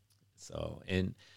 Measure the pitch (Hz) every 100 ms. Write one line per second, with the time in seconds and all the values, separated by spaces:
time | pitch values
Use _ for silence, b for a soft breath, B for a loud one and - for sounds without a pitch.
0 | _ _ _ - - 78 80 - - 92
1 | 92 - b